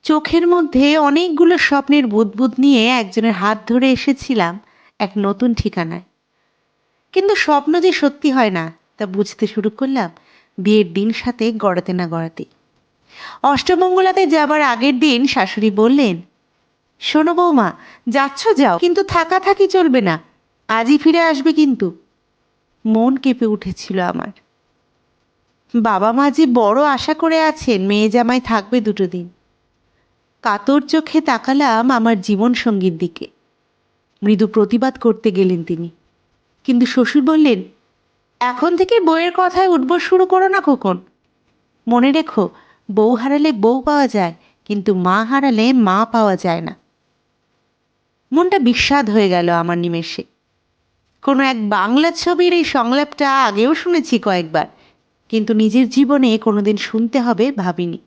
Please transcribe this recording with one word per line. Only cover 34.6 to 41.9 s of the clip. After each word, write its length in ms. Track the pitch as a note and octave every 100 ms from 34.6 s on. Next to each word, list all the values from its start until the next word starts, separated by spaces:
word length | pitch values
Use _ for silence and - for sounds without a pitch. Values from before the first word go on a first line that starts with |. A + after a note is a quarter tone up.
| G3+ A#3+ C4 C4
করতে 340 | A#3 A3 A3+
গেলেন 320 | F#3 F#3 F3+
তিনি, 260 | E3 E3+ E3+ _ _ _ _ _ _ _
কিন্তু 220 | - A#3+ B3
শ্বশুর 380 | - A#3+ D4
বললেন, 400 | C4+ D#4 D4 G3+ F#3 _ _ _ _ _ _ _
"এখন 380 | B3 B3 D#4+ F4
থেকে 220 | F#4 A#4
বউয়ের 320 | E4 D#4+ F4 F4
কথায় 320 | F4+ F4+ F#4+
উঠবস 360 | E4 C4 F4
শুরু 220 | - F#4 F#4
করো 220 | F#4 F#4+
না 120 | F#4+
খোকন। 380 | F4+ C4+ G3 F3+ - _ _ _ _ _ _ _
মনে 240 | -